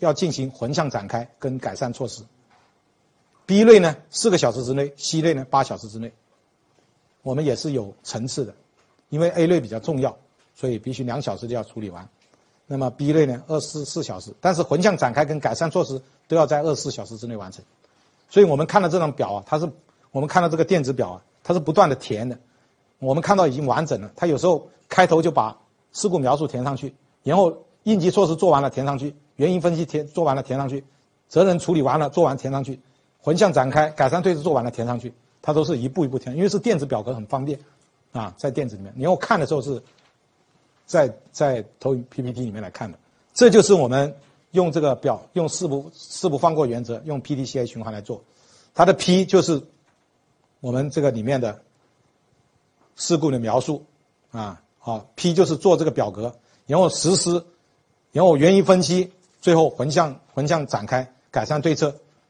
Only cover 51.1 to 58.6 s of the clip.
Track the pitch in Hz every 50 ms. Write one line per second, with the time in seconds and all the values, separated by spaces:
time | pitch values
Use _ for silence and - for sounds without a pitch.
51.1 | 113 113 107 123 143 127 123 107 101 - _ _ _ _ _ _ _ _ _ _
52.1 | _ _ _ _ _ _ _ _ _ _ _ _ _ _ _ _ _ - - -
53.1 | 170 156 151 147 135 120 117 110 107 131 127 - 151 139 - _ _ _ _ _
54.1 | _ _ _ _ - 113 107 101 87 - _ _ _ _ - 120 113 110 101 _
55.1 | _ - - 175 165 180 180 151 160 - - 196 170 143 160 156 - 139 113 104
56.1 | 92 104 113 117 - _ _ _ _ _ _ - 139 175 185 160 - - - 156
57.1 | 190 165 - 170 175 175 170 - _ _ _ _ _ _ _ _ _ _ _ _
58.1 | - 143 180 180 160 135 147 175 196 196